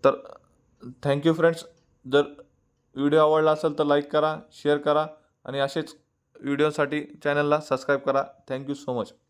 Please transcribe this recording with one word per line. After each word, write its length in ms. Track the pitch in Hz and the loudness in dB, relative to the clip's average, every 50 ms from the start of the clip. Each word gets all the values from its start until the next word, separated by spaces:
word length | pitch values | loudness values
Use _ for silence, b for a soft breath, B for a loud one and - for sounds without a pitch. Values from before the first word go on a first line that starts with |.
| - | 2
तर 60 | 139 135 - - - - - _ _ _ _ _ _ _ _ - 123 123 _ - | 0 0 0 -10 -20 -20 -20 _ _ _ _ _ _ _ _ -20 -20 -18 _ -2
thank 200 | 143 139 147 143 | -2 -2 2 2
you 80 | 165 160 | 0 2
फ्रेंड्स. 320 | 160 160 165 165 165 - - _ _ _ _ _ _ _ 131 | 4 2 2 2 0 -12 -20 _ _ _ _ _ _ _ 2
जर 100 | 131 143 143 - - - - _ _ _ _ _ _ _ _ _ _ | 2 2 2 2 -6 -20 -20 _ _ _ _ _ _ _ _ _ _
व्हिडिओ 240 | 135 139 143 147 160 | -2 0 2 4 4
आवडला 320 | 156 151 156 156 156 156 | 4 4 4 4 4 2
असेल 280 | 156 151 165 160 151 147 | 0 2 -2 -4 -2 0
तर 40 | 151 | 0
लाईक 280 | 147 143 147 143 - | 2 2 0 0 0
करा, 280 | - 151 151 156 156 156 - _ | 0 0 0 0 -2 -6 -12 _
शेअर 260 | _ - - 147 147 | _ -4 0 0 0
करा 300 | 147 147 151 147 151 156 156 b b b b b b _ | 2 2 0 0 0 0 -4 b b b b b b _
आणि 140 | - 135 139 | -10 -4 -2
असेच 360 | 139 139 - 165 156 - - _ _ _ _ _ _ _ _ - | -2 -2 -2 -6 -8 -8 -14 _ _ _ _ _ _ _ _ -10
व्हिडिओसाठी 640 | - 139 143 139 151 151 147 - 147 135 147 151 143 - - - - | -6 -4 0 0 0 0 2 -2 -2 -2 -2 -8 -8 -10 -18 -6 -4
चॅनलला 360 | 147 143 147 147 147 147 151 | -2 0 0 2 2 0 0
सबस्क्राईब 400 | 151 - 139 131 - - 143 139 | 0 -4 -6 -4 0 -2 -2 0
करा. 240 | 135 135 131 135 139 - - _ _ - | 0 -2 -2 -2 -2 -4 -12 _ _ -12
Thank 180 | 135 131 139 139 | -10 -10 -8 -10
you 80 | 143 139 - | -10 -10 -8
so 100 | - 127 | -8 -6
much. 160 | 120 104 - - _ _ _ | -6 -6 -8 -12 _ _ _